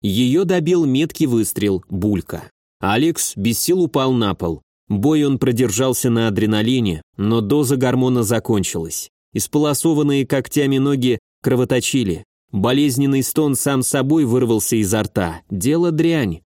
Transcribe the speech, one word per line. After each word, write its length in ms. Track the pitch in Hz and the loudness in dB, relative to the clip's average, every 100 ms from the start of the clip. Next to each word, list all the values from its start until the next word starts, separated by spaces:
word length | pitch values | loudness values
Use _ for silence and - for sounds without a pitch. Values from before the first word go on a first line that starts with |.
Её 400 | 104 98 123 156 | 0 0 2 0
добил 420 | 185 180 156 180 151 | 0 0 2 2 2
меткий 400 | 131 160 - 147 | 0 -2 -2 0
выстрел 580 | 117 104 - 101 92 - | 2 0 -2 -2 -2 -4
«Булька». 640 | 95 104 98 - 82 - _ _ _ | -4 0 0 -4 -12 -14 _ _ _
Алекс 560 | 95 110 160 160 - - | -2 0 0 -2 -6 -2
без 220 | 98 113 | -2 -2
сил 220 | - 185 | 0 0
упал 320 | 170 143 131 | 0 0 0
на 220 | 127 104 87 | 2 0 -2
пол. 260 | 85 80 _ _ _ | -4 -6 _ _ _
Бой 360 | 101 131 156 | 0 2 2
он 160 | 143 135 | 2 2
продержался 720 | 127 117 123 101 131 123 127 | 0 2 0 0 0 0 0
на 160 | 117 113 | 2 2
адреналине, 760 | 98 107 107 110 131 107 78 - - | 0 0 2 2 0 0 -4 -8 -4
но 240 | 104 117 | 0 0
доза 340 | 104 147 127 135 | 2 0 2 0
гормона 460 | 127 123 127 123 | 2 2 2 2
закончилась. 880 | 110 113 - 107 90 85 82 - - _ _ | 0 -2 0 -2 0 -6 -8 -10 -12 _ _
Исполосованные 960 | 113 - 147 147 143 165 151 143 139 123 | -6 -2 0 0 0 0 2 2 0 0
когтями 500 | 139 - 147 139 135 | -2 -2 0 0 2
ноги 400 | 139 139 123 113 _ _ | 0 0 0 -2 _ _
кровоточили. 840 | 135 127 123 127 - 139 104 80 - _ _ | 0 0 2 0 0 -2 -2 -4 -10 _ _
Болезненный 720 | 101 110 135 147 127 139 135 | -2 0 2 2 2 0 0
стон 320 | 127 156 151 131 | 0 0 0 0
сам 260 | 143 135 | 0 0
собой 440 | 123 143 131 160 131 | 0 -2 2 2 2
вырвался 500 | 123 120 113 - 113 | 2 2 0 0 0
изо 260 | 98 110 | 0 0
рта. 400 | 104 - 87 80 _ | -2 -2 -4 -6 _
Дело 400 | 98 110 160 175 | -4 -2 0 0
дрянь. 520 | 156 165 160 107 80 | 2 0 0 -2 -4